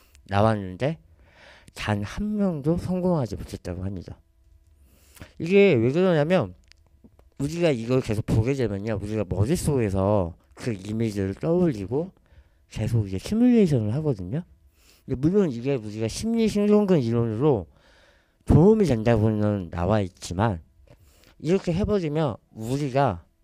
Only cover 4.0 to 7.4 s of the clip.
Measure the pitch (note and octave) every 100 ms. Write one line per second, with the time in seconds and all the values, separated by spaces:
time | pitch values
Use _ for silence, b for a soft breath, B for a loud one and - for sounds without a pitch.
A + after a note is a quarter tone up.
4 | - - _ _ _ _ _ _ B B
5 | B B B - E3 G3 G3+ C3 A#2 D3+
6 | F#3 D#3+ D3+ F#3 G2 - _ _ _ _
7 | - _ _ -